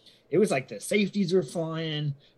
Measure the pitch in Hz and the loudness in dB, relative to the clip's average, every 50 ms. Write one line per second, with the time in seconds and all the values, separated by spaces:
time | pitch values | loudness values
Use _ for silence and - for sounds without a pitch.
0 | - - - _ _ - 139 175 214 - - 135 135 - 113 101 - - - 208 | -20 -20 -20 _ _ 0 2 4 4 4 2 0 -4 -6 -10 -10 -4 0 2 2
1 | 202 185 - 208 196 160 180 185 165 - - 180 160 160 160 160 165 160 151 151 | 2 2 0 0 0 2 2 2 2 0 -4 -6 -6 -4 -4 -6 -6 -4 -4 -4
2 | 151 147 139 - _ _ _ | -4 -4 -4 -6 _ _ _